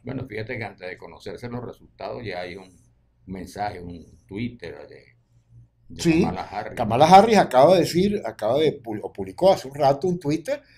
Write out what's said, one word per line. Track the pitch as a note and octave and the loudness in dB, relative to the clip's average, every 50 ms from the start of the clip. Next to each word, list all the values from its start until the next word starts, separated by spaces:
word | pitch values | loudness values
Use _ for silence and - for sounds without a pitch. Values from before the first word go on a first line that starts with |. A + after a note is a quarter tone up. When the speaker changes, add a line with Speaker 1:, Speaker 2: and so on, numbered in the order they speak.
| - | -14
Speaker 1:
Bueno, | A#2+ C3+ C3 A#2 - | -12 -10 -10 -10 -10
fíjate | G#2 G#2+ A2 A2+ C3 A2+ | -10 -12 -10 -10 -10 -10
que | A2 | -12
antes | G2 - - F#2 F2+ | -12 -14 -14 -16 -16
de | F2+ - | -16 -16
conocerse | F#2 E2+ E2 - - G#2 F2+ F2 A#2 A#2+ | -18 -20 -20 -16 -16 -14 -14 -12 -12 -12
los | A#2+ B2 A#2 | -12 -12 -12
resultados | G2 - _ _ - _ - F#2+ G2+ A#2 B2 A#2+ | -14 -16 _ _ -20 _ -14 -12 -12 -12 -12 -12
ya | G2+ F2+ F2 | -10 -10 -10
hay | F#2 F2+ F2 G2 | -10 -12 -14 -16
un | F#2+ F#2 _ _ _ _ _ _ _ _ _ _ _ | -18 -20 _ _ _ _ _ _ _ _ _ _ _
mensaje, | - F#2+ F#2 F2+ F#2 - F#2+ G#2 G#2 F#2+ F2+ | -14 -14 -14 -14 -14 -10 -8 -8 -8 -8 -10
un | E2+ E2+ F2 E2+ D#2 - - _ _ - | -14 -16 -16 -16 -18 -20 -20 _ _ -14
Twitter | F#2+ G2+ A#2+ A#2+ A#2 - E2+ E2 D2 D2 D2 - | -10 -10 -10 -10 -10 -12 -16 -16 -16 -16 -18 -20
de, | - C2+ C2 _ _ _ _ _ _ _ _ _ _ - - _ _ _ _ - | -20 -20 -20 _ _ _ _ _ _ _ _ _ _ -20 -20 _ _ _ _ -20
de | - - | -12 -6
Speaker 2:
Sí, | - E3+ D#3+ E3 F3+ | -2 0 2 2 0
Speaker 1:
Kamala | - - - - | -2 -2 -8 -12
Harris. | - - G#2 A2 - - | -12 -10 -12 -12 -10 -6
Speaker 2:
Kamala | - B2 G#2+ A2+ B2 D3 | -6 -4 -2 2 4 8
Harris | D#3+ F3+ G3 G3+ - A3+ F#3+ | 10 10 10 10 8 6 4
acaba | E3 - - B2+ C3+ D#3+ F#3+ | 2 4 6 6 6 8 6
de | F3+ | 4
decir, | - - - E3+ F#3 G#3 G#3 - - | 2 0 0 0 0 0 -2 -4 -6
acaba | A2+ G#2+ - G#2+ G#2+ B2 C#3+ | -8 -10 -6 -2 0 0 2
de | D#3+ D3 A2 G#2+ - | 2 0 -2 -4 -10
pu-, | A#2 G#2+ G#2 | -12 -12 -10
o | F#2 F#2+ - | -10 -12 -10
publicó | - G2 F#2+ F#2+ - E3+ F#3+ - | -10 -12 -12 -4 2 4 4 4
hace | - - C3 | 2 0 -10
un | C#3 | -6
rato | C#3 D3+ C#3 C#3+ C#3 - F#3 | 0 0 2 2 0 -2 -4
un | F3 F3 | -4 -4
Twitter | - C#3+ D3+ D3 D3+ - C#4 C#4 _ _ _ | -4 -4 -4 -4 -4 -6 -8 -8 _ _ _